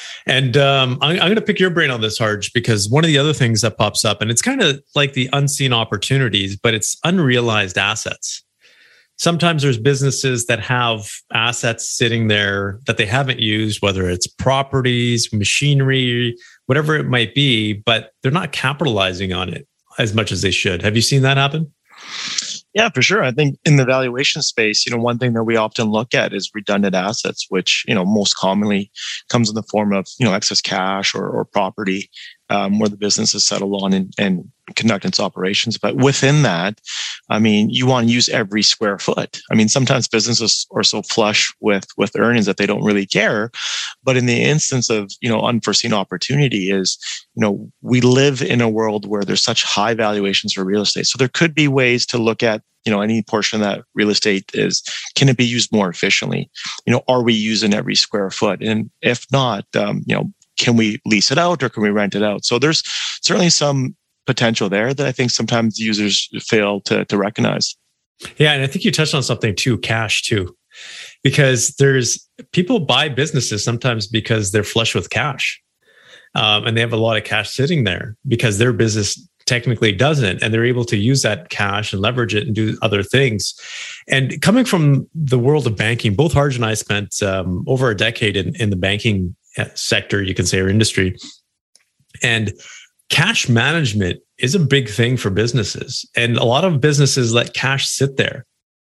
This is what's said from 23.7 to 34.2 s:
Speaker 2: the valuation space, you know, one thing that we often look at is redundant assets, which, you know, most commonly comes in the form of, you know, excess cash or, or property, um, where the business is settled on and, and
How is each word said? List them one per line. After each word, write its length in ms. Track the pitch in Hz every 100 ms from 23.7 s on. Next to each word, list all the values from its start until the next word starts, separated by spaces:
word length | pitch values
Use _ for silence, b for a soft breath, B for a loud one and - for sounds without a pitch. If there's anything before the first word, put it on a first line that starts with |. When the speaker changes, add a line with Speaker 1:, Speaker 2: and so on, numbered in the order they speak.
| 143
Speaker 2:
the 80 |
valuation 580 | 127 131 127 123 143 156
space, 440 | - - 110 101 -
you 60 |
know, 100 | 120
one 160 | 120 120
thing 140 | 127
that 100 | 113
we 140 | 113 113
often 340 | 110 - 107
look 240 | 107 117
at 180 | 143 107
is 200 | 98 -
redundant 400 | 107 101 101 101
assets, 520 | 92 95 113 - - -
which, 360 | 95 - - -
you 60 |
know, 100 | 110 92
most 300 | 107 98 -
commonly 560 | 95 98 104 98 101 B B B -
comes 200 | 123 107
in 80 | 110
the 80 |
form 280 | - 104 104
of, 140 | 98 90 -
you 40 |
know, 80 | 117
excess 280 | 92 - 98
cash 520 | - 98 95 98 98
or, 160 | 104 98
or 160 | 113
property, 640 | 107 104 95 - 95 95 - B B B -
um, 300 | 101 98 104
where 100 | 110
the 80 | 101
business 380 | 101 101 107
is 120 | 104 -
settled 360 | 101 98 101
on 100 | 98
and, 220 | 95 95
and 320 | -